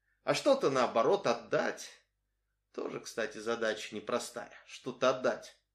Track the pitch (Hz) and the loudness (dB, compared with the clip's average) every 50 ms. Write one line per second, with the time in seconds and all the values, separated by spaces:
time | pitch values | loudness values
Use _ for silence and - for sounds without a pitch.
0 | _ _ _ _ - - 143 - - 302 262 - - 151 135 131 120 110 - 120 | _ _ _ _ -2 0 0 2 4 4 4 4 4 2 4 4 2 2 4 4
1 | 113 147 196 202 - 131 117 - - - - 156 - 110 - - - - - - | 4 4 4 4 4 2 0 0 -2 -2 0 0 0 0 -4 -6 -10 -16 -18 -20
2 | _ _ _ _ _ _ _ _ _ _ _ _ _ _ - - - - - 123 | _ _ _ _ _ _ _ _ _ _ _ _ _ _ -10 -8 -8 -6 -8 -8
3 | - - - - 110 107 - 110 107 113 117 113 113 110 107 107 - - 110 104 | -10 -8 -4 -4 -4 -4 -4 -6 -4 -2 -2 0 0 0 0 -2 -6 -8 -10 -8
4 | - - 120 117 - - - - - - - - - - - - - 131 123 - | -6 -4 -4 -4 -4 -6 -10 -12 -12 -12 -16 -20 -20 -20 -18 -12 -10 -10 -4 2
5 | 131 127 127 127 127 123 110 - - - - _ _ _ _ | 2 2 4 4 2 0 -2 -2 -6 -16 -20 _ _ _ _